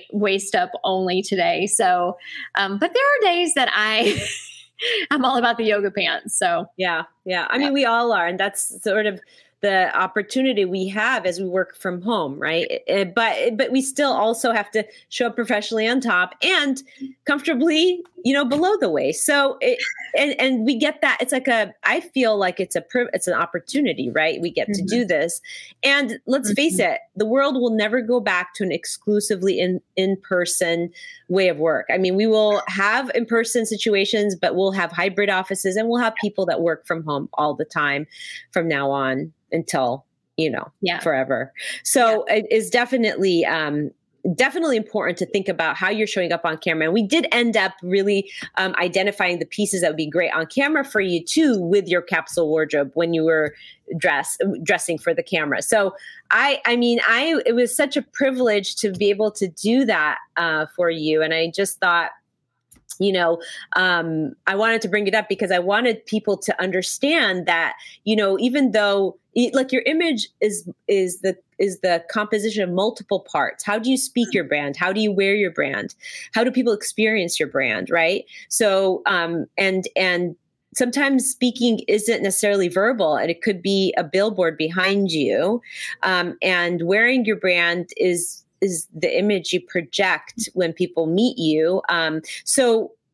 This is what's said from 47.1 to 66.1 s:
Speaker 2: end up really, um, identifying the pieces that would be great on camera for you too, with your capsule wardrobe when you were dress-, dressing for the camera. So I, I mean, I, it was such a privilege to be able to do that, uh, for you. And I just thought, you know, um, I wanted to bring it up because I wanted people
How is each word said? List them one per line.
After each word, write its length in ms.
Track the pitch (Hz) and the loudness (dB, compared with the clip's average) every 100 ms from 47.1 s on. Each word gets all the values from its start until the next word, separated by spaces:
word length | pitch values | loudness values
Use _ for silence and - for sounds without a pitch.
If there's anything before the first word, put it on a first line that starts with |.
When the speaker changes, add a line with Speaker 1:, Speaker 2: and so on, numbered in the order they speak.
| 311 - | 0 2
Speaker 2:
end 240 | 247 240 214 | 0 2 2
up 160 | 190 - | 0 -4
really, 480 | 180 196 196 196 196 - - - | -2 0 2 0 -2 -12 -8 -4
um, 180 | 190 - | -2 -2
identifying 640 | 180 180 196 190 180 175 | -2 0 -2 0 -2 -2
the 60 | 170 | -6
pieces 340 | - 208 185 | -4 -2 0
that 80 | 170 | 0
would 80 | 160 | 0
be 100 | 156 | -2
great 260 | 165 170 | 0 0
on 140 | 156 160 | -2 -2
camera 380 | - 277 302 | 0 2 0
for 160 | 269 220 | 0 -2
you 240 | 196 170 | 0 -2
too, 340 | 170 - 311 214 | 0 2 4 2
with 280 | 170 202 180 | 2 2 2
your 120 | 175 | -2
capsule 480 | 175 165 - - 160 | 0 -4 -2 -2 2
wardrobe 440 | 156 156 147 139 | 2 2 0 0
when 180 | 156 170 | 0 0
you 120 | 165 | 2
were 320 | 160 160 151 - - - - 180 | 2 2 0 -4 -20 -20 -10 -2
dress-, 400 | 175 143 - - 196 180 | 0 0 -2 -2 -2 -2
dressing 360 | 160 180 - 160 | 0 0 0 -4
for 140 | - | -2
the 80 | 165 | -2
camera. 400 | - 170 151 120 | -2 -2 -2 -2
So 340 | - 220 196 - - - _ | 2 2 2 -2 -18 -20 _
I, 300 | 214 277 277 | 2 2 0
I 120 | - 240 | -2 0
mean, 240 | 240 240 196 | 2 2 2
I, 340 | 233 302 311 | 2 2 0
it 100 | - | 0
was 200 | 240 240 | 2 0
such 220 | - 285 285 | 0 -2 -2
a 60 | |
privilege 760 | - - 269 262 247 208 196 - | -6 -2 -2 2 2 0 -2 -4
to 160 | 208 | -4
be 180 | 180 202 | 0 0
able 220 | 202 214 | 2 -2
to 160 | - 190 | -2 -6
do 360 | 160 208 247 254 | -4 0 2 2
that, 320 | 180 151 - - - | 2 0 -2 -6 -4
uh, 300 | 170 156 156 - | -2 -2 -4 -2
for 140 | 175 | -2
you. 320 | 165 151 156 | 0 0 2
And 120 | 156 | 2
I 160 | 160 165 | 0 -2
just 280 | 165 196 - | -2 -4 0
thought, 300 | 185 170 165 - _ _ _ _ _ - _ - | 2 2 0 -8 _ _ _ _ _ -20 _ -2
you 120 | 202 | 0
know, 280 | 185 170 170 170 - - - | 2 2 0 -4 -16 -4 0
um, 580 | 185 175 165 160 151 - - | 2 2 0 -2 -4 -4 -4
I 80 | |
wanted 280 | 196 220 226 | 0 2 0
to 60 | 214 | 0
bring 180 | 208 202 | -2 2
it 80 | |
up 140 | 214 214 | 0 0
because 220 | 196 202 | -4 0
I 80 | 180 | 0
wanted 460 | 175 202 247 220 | 2 2 2 -2
people 320 | - | -2